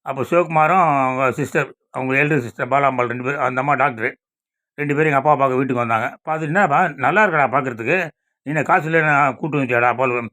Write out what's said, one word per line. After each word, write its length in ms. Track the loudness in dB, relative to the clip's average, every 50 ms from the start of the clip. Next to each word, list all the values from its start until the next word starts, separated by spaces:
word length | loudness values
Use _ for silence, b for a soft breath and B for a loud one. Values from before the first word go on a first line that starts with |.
அப்போ 220 | _ -10 -6 -6 -4
சிவகுமாரும் 800 | 0 2 0 0 2 2 2 4 4 4 4 4 4 2 2 0
அவங்க 300 | 0 0 0 0 0 0
சிஸ்டர், 420 | -2 -6 -2 -2 -2 -2 -2 -6 _ _ _
அவங்க 240 | _ -8 -4 0 0
எல்டர் 260 | 2 2 2 0 0
சிஸ்டர் 280 | -2 -4 -8 -8 -6 0
பாலாம்பாள் 380 | 0 2 2 2 0 0 -2
ரெண்டு 180 | -2 -4 -6 -4
பேர், 140 | -6 -4 -2
அந்த 220 | -4 -4 -2 -2
அம்மா 140 | -2 -2 0
டாக்டரு, 400 | 0 0 -2 -2 -2 -6 -6 -6 _ _ _ _ _ _ _ _ _ _ _ _
ரெண்டு 200 | -8 -4 -4 0
பேரும் 100 | 0 0
எங்க 120 | 2 2
அப்பாவை 220 | 2 2 2 2 2
பார்க்க 180 | 2 0 2
வீட்டுக்கு 300 | 0 0 0 -2 -2 -2
வந்தாங்க. 320 | 0 -2 -2 -2 -4 -8 -10 _
பார்த்துட்டு, 180 | -8 -6 -6 -4
"என்னப்பா, 460 | -2 2 2 2 4 4 2 2 0
நல்லா 380 | -2 -2 -2 0 2 2 2
இருக்கடா 260 | 2 2 2 0 2 2
பார்க்கறதுக்கு, 580 | 0 -2 -2 -6 -6 -4 -2 -2 -2 -2 -6 -10 _ _ _ _ _ _
நீ 100 | -6 -4
என்ன 100 | -4 0
காசு 280 | 2 2 0 0 0
இல்லைன்னு 460 | 0 0 2 2 2 2 2 2 0
கூட்டு 220 | -4 -6 -4 -2 -2
வந்துட்டியாடா 320 | -2 0 0 2 2 2
அப்போலோ? 380 | 2 0 0 -2 -2 -2 -6 -8